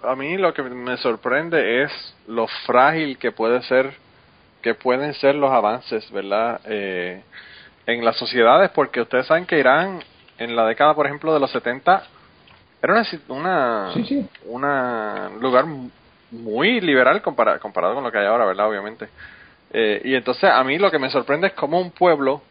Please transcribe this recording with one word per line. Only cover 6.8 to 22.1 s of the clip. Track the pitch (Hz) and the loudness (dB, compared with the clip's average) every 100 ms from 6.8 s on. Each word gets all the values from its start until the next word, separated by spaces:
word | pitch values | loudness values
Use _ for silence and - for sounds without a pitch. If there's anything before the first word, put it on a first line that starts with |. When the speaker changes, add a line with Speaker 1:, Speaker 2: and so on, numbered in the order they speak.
| 98 92 90 95 _ - - - - _ - | -6 -6 -6 -10 _ -20 -20 -20 -20 _ -6
Speaker 1:
en | 120 | 0
las | 117 - | 0 -2
sociedades, | 117 123 117 156 190 | -4 4 6 6 4
porque | - 135 127 | 2 -2 -2
ustedes | 113 127 - | -2 -2 2
saben | 165 180 | 0 2
que | 160 | 2
Irán, | 127 147 190 175 - _ _ - | 4 4 0 -6 -16 _ _ -12
en | 117 117 | -6 0
la | 110 | 0
década, | 113 151 | 4 2
por | 151 143 | 4 0
ejemplo, | 147 160 | -2 0
de | 156 | 0
los | 131 | 0
setenta, | 123 120 131 - 190 - _ _ _ _ _ _ _ | -2 -6 -2 2 2 0 _ _ _ _ _ _ _
era | - | 0
una | 220 | 0
si-, | 220 160 - | 0 -8 -10
una, | 131 349 359 247 220 - | -6 -2 0 0 -2 -4
Speaker 2:
Sí, | 143 | -6
sí. | 214 277 190 - - | -2 -4 -4 -14 -14
Speaker 1:
una | 120 143 139 123 113 107 101 98 104 | -6 -2 0 -2 -4 -6 -8 -10 -6
lugar | 131 127 160 | 2 2 2
mu-, | 139 123 _ _ _ _ | -6 -12 _ _ _ _
muy | 117 113 110 190 247 | -14 -6 0 0 2
liberal | 175 131 127 196 | 2 4 4 2
compara-, | 175 143 123 76 | -2 0 2 0
comparado | 104 - 87 131 | -4 -2 -2 -2
con | |
lo | 123 | -4
que | 110 | -2
hay | 101 | 2
ahora, | 117 101 | 2 2
¿verdad? | 95 107 | 0 0
Obviamente. | 101 104 113 - - - - - _ _ | -2 -8 -12 -16 -16 -20 -20 -20 _ _
Eh, | 117 110 104 | 0 0 0
y | 127 | 0
entonces, | 135 127 - 196 | -2 -2 2 4
a | 123 | 4
mí | 131 160 | 2 2
lo | 196 | 0
que | 156 | 0
me | 131 | -2
sorprende | 135 120 151 190 | -2 0 0 0
es | |
cómo | - 143 170 | -2 -2 -2
un | 180 | -2
pueblo | - 185 | 0 2